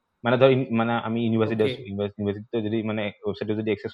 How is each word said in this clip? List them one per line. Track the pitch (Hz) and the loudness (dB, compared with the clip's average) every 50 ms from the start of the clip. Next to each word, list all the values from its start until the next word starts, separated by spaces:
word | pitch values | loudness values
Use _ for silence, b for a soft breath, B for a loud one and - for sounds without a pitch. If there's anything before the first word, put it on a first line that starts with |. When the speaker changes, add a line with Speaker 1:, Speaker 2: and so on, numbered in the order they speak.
| _ _ _ _ - | _ _ _ _ 0
Speaker 1:
মানে | 117 123 | 2 4
ধৰ | 123 131 135 | 6 6 6
ইন-, | 131 127 135 - | 6 4 0 0
মানে | 113 113 113 117 117 | 0 0 0 0 0
আমি | 117 - 110 113 117 117 | -2 -2 -2 -4 -2 0
ইউনিভাৰ্চিটি | 113 113 113 110 104 113 110 107 | 0 2 2 2 2 2 2 0
Speaker 2:
অকে। | 117 123 | 0 0
Speaker 1:
আছো, | 123 | -4
ইউনিভাৰ্চ-, | 123 101 98 101 101 101 - - | -10 -8 -6 -4 -4 -6 -4 -4
ইউনিভাৰ্চিটিটো | 104 101 101 104 107 - - 117 | -4 -4 -4 -4 -6 -6 -4 -4
যদি | 107 104 110 113 107 | -2 -2 -2 -2 -2
মানে | 110 107 110 104 104 | -2 -4 -4 -4 -6
ৱেবছাইটটো | - _ - 104 95 - 104 104 107 | -8 _ -6 -6 -6 -4 -4 -4 -2
যদি | 107 110 110 | -2 0 -2
একচেছ | 104 - - 107 | -2 -2 -4 -8